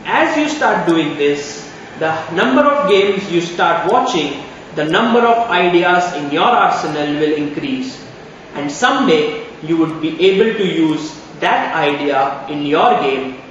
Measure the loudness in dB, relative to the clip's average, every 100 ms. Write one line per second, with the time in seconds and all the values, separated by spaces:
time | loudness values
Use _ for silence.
0 | 0 0 2 2 0 0 0 2 2 2
1 | 0 0 0 0 -4 -12 -14 -16 -16 -4
2 | -4 -2 -4 0 2 4 4 2 4 4
3 | 4 0 0 -2 -2 0 0 2 2 2
4 | 2 -2 -2 -6 -12 -16 -10 -4 0 0
5 | 2 4 4 2 2 2 4 4 4 2
6 | 0 -4 -2 0 2 4 2 2 -2 -4
7 | -2 0 0 0 -2 -4 -4 -4 -6 -10
8 | -18 -18 -20 -20 -14 -8 -8 -2 0 2
9 | 2 2 2 -4 -12 -12 -2 0 0 -2
10 | -6 2 4 4 2 2 -2 2 0 0
11 | -6 -12 -18 -4 0 0 0 0 0 0
12 | 0 0 0 -4 -8 -6 0 2 4 2
13 | 0 -2 -6 -10 -16